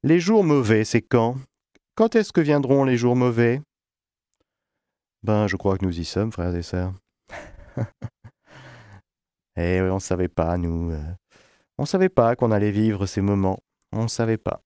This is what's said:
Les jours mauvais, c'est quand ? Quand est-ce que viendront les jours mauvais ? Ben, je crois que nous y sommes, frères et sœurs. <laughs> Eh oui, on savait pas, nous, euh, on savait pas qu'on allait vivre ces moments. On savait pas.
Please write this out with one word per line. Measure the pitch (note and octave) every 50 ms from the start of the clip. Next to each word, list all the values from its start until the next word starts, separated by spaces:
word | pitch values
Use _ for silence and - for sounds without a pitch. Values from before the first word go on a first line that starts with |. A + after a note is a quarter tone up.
| -
Les | C#3 D#3+ F3+
jours | E3 F#3 A3+ G#3+ G3
mauvais, | D#3 D3 C#3 A#2+ G#2 A2+ G#2+ G#2+
c'est | - - A#2
quand ? | - _ - A#2+ A2+ A#2 B2+ C3+ C3 _ _ _ _ _ _ _ _ _ _
Quand | - A3 A3+ -
est-ce | A3+ G#3 -
que | - F3+
viendront | D#3+ C#3+ D3 C#3+ C3+ B2 C3+ C#3 C3+
les | C3 B2+
jours | A#2 A#2+ B2 B2
mauvais ? | B2+ B2 B2 A#2 A#2 A#2+ A#2 A#2+ C#3 D3 _ _ _ _ _ _ _ _ _ _ _ _ _ _ _ _ _ _ _ _ _ _ _ _ _ _ _ _ _ _ _ -
Ben, | G#2 G#2+ G#2 G#2+
je | G2+ G2
crois | F#2 - G2 F#2+
que | F#2 G2
nous | F#2 E2+ E2+
y | E2+
sommes, | - - F#2 G#2 A2+
frères | G#2+ - E2+ F2+ F2
et | F2 E2+
sœurs. | - - F#2 F2+ F#2 F#2+ F#2+ _ _ _ _ _ _
<laughs> | - - - - - - - - - - A2+ - _ _ - - _ _ _ - _ _ _ _ - - - B2+ - - - - G2+ G2 _ _ _ _ _ _ _ _ _ _ _
Eh | - E2+ F2 F#2 F#2
oui, | F#2+ F#2
on | F#2+ F#2+
savait | - - F#2 F2+ F2+ F2
pas, | _ - E2 E2 F2
nous, | F2+ F2 E2+ E2 E2 E2+ E2
euh, | D#2+ D#2 D2+ D#2+ F2+ - _ _ _ _ _ _ _ _ _ _ _
on | - C#3+
savait | - - F#3 F#3+
pas | F#3 _ - A#2 A#2 B2
qu'on | - B2 A2+
allait | G#2+ G2+ G#2 G#2
vivre | G2 G#2 A2 A2 G#2 F#2+ G2+
ces | F#2+ - G#2
moments. | G2 G2+ G2+ G2 F#2+ F#2+ F#2+ - _ _ _ _ _ _
On | - A2+ A2+
savait | A2+ - - A#2 A2+ A2+
pas. | G#2+ _ - G1+ - _